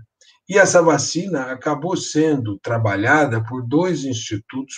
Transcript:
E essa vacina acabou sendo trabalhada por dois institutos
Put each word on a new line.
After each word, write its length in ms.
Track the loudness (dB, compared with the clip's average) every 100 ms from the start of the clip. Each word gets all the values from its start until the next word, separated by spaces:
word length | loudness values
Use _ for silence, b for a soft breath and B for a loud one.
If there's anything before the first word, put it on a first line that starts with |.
| -20 _ b b _
E 80 | 4
essa 280 | 6 6
vacina 680 | 6 4 0 -4 -4 -4 -4
acabou 460 | -6 -4 -4 -4 -4
sendo 600 | -4 0 2 0 -2 -8
trabalhada 840 | -4 -2 0 0 2 2 2 0
por 220 | -4 -8 -2
dois 380 | 0 0 -2
institutos 720 | -4 -8 -8 -10 -8 -12 -12